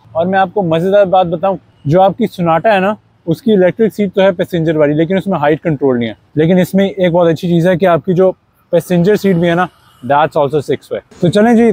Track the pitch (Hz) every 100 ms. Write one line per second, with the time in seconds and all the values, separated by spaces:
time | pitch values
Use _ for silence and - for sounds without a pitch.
0 | _ 160 180 190 190 208 170 165 190 208
1 | 190 185 175 170 190 175 _ _ 139 175
2 | 190 - 214 - 170 160 226 196 190 208
3 | _ _ - 160 220 202 180 - 220 -
4 | 202 202 190 190 175 170 156 156 147 151
5 | 160 190 196 170 147 151 175 143 135 123
6 | 113 104 _ 143 160 185 175 190 196 190
7 | 180 175 170 160 175 170 180 175 190 165
8 | 196 170 190 - _ _ - 170 - 175
9 | 180 208 196 170 175 170 180 _ _ _
10 | 123 143 156 160 139 151 139 131 - 107
11 | _ - 175 202 226 226 233